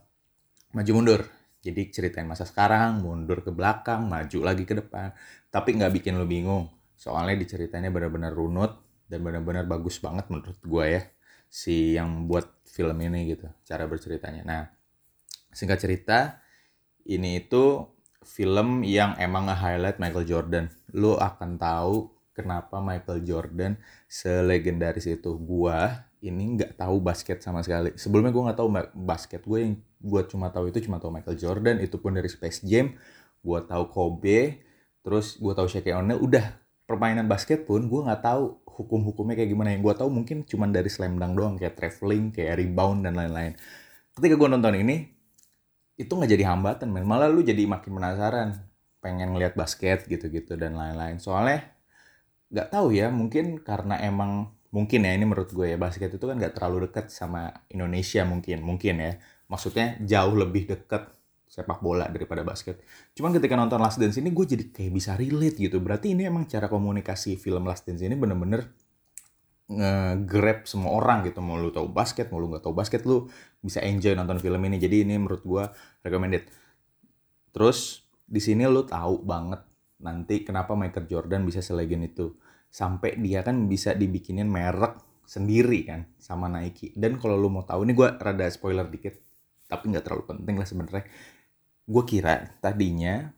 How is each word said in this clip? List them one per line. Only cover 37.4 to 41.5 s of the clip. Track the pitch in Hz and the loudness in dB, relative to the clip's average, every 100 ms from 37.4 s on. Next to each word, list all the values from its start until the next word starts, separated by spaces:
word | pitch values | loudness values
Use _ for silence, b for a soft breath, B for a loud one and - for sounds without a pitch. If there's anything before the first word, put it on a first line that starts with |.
| - 156 | 0 -2
pun | - 104 120 | 2 0 2
gua | 131 139 | 0 0
nggak | 107 117 | 0 2
tahu | 131 135 - - | 2 0 -6 -16
hukum-hukumnya | - 110 110 107 104 107 113 | -12 -2 0 0 -2 -2 0
kayak | 110 | 0
gimana. | 104 107 | 2 2
Yang | 101 104 | 2 2
gua | 104 | 2
tahu | 135 | 0
mungkin | 127 117 156 | 0 -2 -6
cuma | - 104 104 | -4 -2 2
dari | 98 92 | 2 0
slam | - 92 90 | -2 -2 -2
dunk | 90 92 | 0 0
doang, | 104 | 0